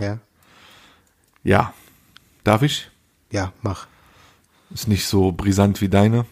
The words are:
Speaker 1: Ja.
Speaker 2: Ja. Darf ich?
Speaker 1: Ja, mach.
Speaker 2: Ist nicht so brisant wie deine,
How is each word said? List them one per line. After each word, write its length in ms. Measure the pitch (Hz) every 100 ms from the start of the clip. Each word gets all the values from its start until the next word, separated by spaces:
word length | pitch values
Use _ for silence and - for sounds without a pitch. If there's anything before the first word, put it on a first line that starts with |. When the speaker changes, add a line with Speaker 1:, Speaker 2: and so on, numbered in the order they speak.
Speaker 1:
Ja. 140 | 101 110 _ _ _ _ - - _ _ _ _ _ _
Speaker 2:
Ja. 300 | - 98 - - - _ _ _ _ _
Darf 180 | - 110
ich? 260 | 147 - - _ _ _ _
Speaker 1:
Ja, 200 | 104 95 -
mach. 260 | 107 90 - _ _ _ _ _ _ _ _
Speaker 2:
Ist 140 | - 107
nicht 180 | 95 -
so 260 | 101 95
brisant 480 | 85 101 98 101 98
wie 100 | 98
deine, 360 | 98 104 117 113